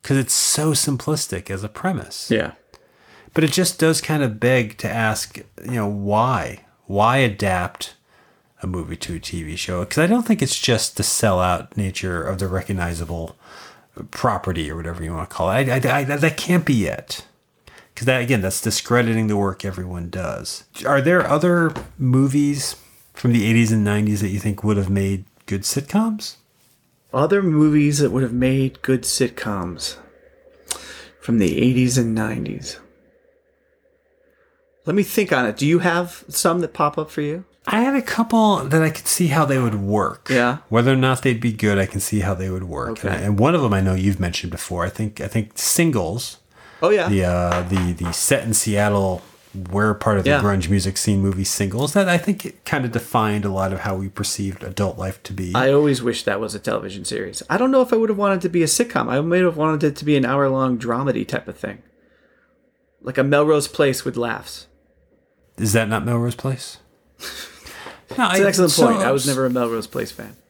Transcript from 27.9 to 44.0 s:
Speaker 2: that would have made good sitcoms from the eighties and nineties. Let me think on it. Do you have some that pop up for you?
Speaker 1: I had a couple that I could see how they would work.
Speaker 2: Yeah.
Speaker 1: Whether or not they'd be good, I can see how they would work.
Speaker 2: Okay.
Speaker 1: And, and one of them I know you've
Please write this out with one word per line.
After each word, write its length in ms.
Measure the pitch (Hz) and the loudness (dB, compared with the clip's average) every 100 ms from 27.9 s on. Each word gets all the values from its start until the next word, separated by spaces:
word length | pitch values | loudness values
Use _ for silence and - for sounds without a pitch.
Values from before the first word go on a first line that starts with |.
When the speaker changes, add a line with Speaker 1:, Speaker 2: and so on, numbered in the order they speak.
| 143 | 2
Speaker 2:
that 100 | 143 | 2
would 120 | 117 | 2
have 120 | 131 | 0
made 480 | 120 131 135 131 - | 2 2 2 0 -2
good 200 | - 131 | 0 0
sitcoms 920 | - - 123 - 110 101 90 82 - - - _ _ _ - _ - - - - - _ | 0 -2 -2 -2 -6 -4 -6 -6 -10 -10 -20 _ _ _ -20 _ -14 -12 -12 -20 -20 _
from 180 | - 117 | 0 2
the 180 | 92 - | 2 4
eighties 380 | 120 127 127 127 | 2 4 2 2
and 180 | 117 | 0
nineties. 640 | 110 110 120 - - - - - _ _ _ _ _ _ _ _ _ _ _ _ _ _ _ _ _ _ _ | 0 -2 -4 -8 -10 -12 -16 -20 _ _ _ _ _ _ _ _ _ _ _ _ _ _ _ _ _ _ _
Let 100 | - | -2
me 80 | 190 | 0
think 300 | 196 - 196 | 2 0 2
on 140 | 139 120 | 2 0
it. 100 | 104 | 0
Do 100 | 143 | 2
you 120 | 170 | 4
have 460 | 170 170 175 - - | 2 0 -2 -10 -10
some 320 | - 180 175 | 0 0 0
that 140 | 165 | -2
pop 240 | - 147 147 | -2 -2 -2
up 120 | 156 | -6
for 120 | - | -4
you? 220 | 147 165 190 _ - | -4 -6 -10 _ -4
Speaker 1:
I 140 | 214 | 0
had 160 | 254 277 | 2 0
a 60 | |
couple 560 | - - 226 233 214 196 | -2 -2 2 4 4 2
that 240 | 135 160 | 2 2
I 80 | 160 | 2
could 180 | 156 - | 0 -4
see 200 | - 175 | 0 2
how 160 | 147 | 4
they 140 | 143 135 | 2 2
would 160 | 120 | 2
work. 540 | 107 98 104 90 - - | 0 0 0 0 -4 -2
Speaker 2:
Yeah. 280 | 131 123 139 _ | 2 2 -2 _
Speaker 1:
Whether 240 | 113 120 | 2 4
or 40 | 131 | 4
not 260 | 131 127 | 2 2
they'd 180 | 135 117 | 0 2
be 120 | 123 | 0
good, 260 | 110 104 101 | 2 2 2
I 80 | 98 | 2
can 120 | 101 | -2
see 220 | - 107 | -2 0
how 140 | 92 | 0
they 160 | 90 95 | -2 -4
would 140 | 92 | -6
work. 260 | 90 73 - 113 | -6 -6 -6 -4
Speaker 2:
Okay. 40 | - | -4
Speaker 1:
And, 160 | 87 | -2
and 140 | 98 101 | 0 4
one 160 | 131 170 | 4 4
of 60 | |
them 100 | 127 | 4
I 80 | 98 | 4
know 140 | 95 | 2
you've 260 | 92 | 2